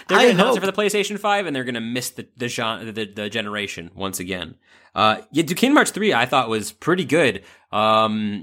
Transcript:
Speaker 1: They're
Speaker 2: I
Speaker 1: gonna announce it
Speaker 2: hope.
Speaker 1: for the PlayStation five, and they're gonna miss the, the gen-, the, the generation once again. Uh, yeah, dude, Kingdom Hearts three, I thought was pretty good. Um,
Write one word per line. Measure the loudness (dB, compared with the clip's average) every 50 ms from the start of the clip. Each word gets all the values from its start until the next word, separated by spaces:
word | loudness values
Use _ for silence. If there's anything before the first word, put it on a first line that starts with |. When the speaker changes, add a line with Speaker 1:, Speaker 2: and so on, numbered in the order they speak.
| -4 0
Speaker 1:
They're | 4
Speaker 2:
I | 6
Speaker 1:
gonna | 6 6 6
announce | 6 4 4 4
it | 2 0
Speaker 2:
hope. | -2
Speaker 1:
for |
the | -2 0
PlayStation | 0 0 0 0 -2 -2 -6 -4
five, | 0 0 0 0 0
and | -2 -4
they're | -4 -4
gonna | -4 -6 -6
miss | -6 -4 -4 -4 -6 -6
the, | -10 -12 -16 -16 _ -8
the | -6 -6
gen-, | -4 -4 -4 -4 -4 -6 -8 -10 -6
the, | -8 -8
the | -8 -8 -8 -8 -6
generation | -4 -6 -6 -4 -4 -6 -6 -6 -8 -12 -14 -14 -10
once | -8 -8 -6 -6 -8
again. | -6 -6 -6 -6 -8 -10 -14 _ _ _ _ _ _ _ _
Uh, | 2 2 2 2 0 -4 _
yeah, | -2 -2
dude, | -2 0 0 0
Kingdom | 2 4 4
Hearts | 4 4 2
three, | -2 -2 0 2 2
I | 2 0
thought | 2 2 0 0 0
was | -2 -4 -4 -6
pretty | -12 _ 0 0 0 0 0
good. | 0 2 4 4 2 0 -2 -10 -16 -20 _ _ _ -2
Um, | 0 2 4 4 4 4 2 0 -2 -4 -4 -6 -6